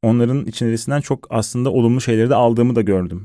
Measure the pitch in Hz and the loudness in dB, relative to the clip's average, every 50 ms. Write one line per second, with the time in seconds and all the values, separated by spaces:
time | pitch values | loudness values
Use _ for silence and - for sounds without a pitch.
0 | - 110 117 120 120 120 127 143 - - 113 - 120 117 113 113 - - 139 143 | 0 2 2 2 2 2 0 -2 -4 -6 -6 -4 -2 -2 -2 -2 -4 -4 -4 -4
1 | 139 - 139 131 - - 123 113 113 - - 123 123 135 - 127 117 117 123 127 | -2 -4 -6 -6 -6 -6 -4 -4 -4 -4 -4 -4 -2 0 2 2 2 2 2 0
2 | - - 113 110 113 123 135 120 123 117 117 117 120 123 123 117 104 101 98 92 | 0 0 0 2 2 2 2 4 2 2 2 2 2 2 2 0 0 0 0 0
3 | 90 85 82 90 98 | -2 -4 -8 -10 -10